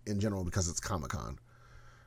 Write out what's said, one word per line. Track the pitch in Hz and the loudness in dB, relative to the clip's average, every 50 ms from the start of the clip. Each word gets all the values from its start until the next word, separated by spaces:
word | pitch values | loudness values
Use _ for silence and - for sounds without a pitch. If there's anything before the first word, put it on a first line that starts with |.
| - | -4
in | 104 107 101 | -2 0 2
general | 104 110 101 95 92 | 2 2 2 2 0
because | 87 - 101 87 85 | 2 2 4 2 2
it's | 82 - | 0 -2
Comic | - - 110 87 71 62 - | -2 0 0 0 0 -2 -4
Con. | 69 55 58 71 - - - - - - - - - - - - - - | -4 -4 -4 -6 -10 -12 -18 -20 -20 -20 -20 -20 -20 -18 -18 -20 -20 -20